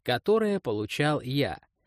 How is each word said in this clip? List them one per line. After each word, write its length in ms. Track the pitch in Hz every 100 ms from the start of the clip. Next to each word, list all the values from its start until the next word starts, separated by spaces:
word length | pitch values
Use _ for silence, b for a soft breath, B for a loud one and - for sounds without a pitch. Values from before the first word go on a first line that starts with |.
которые 560 | - 120 - 220 214 196
получал 640 | 123 107 107 - 147 147
я. 360 | 120 139 117 69 - _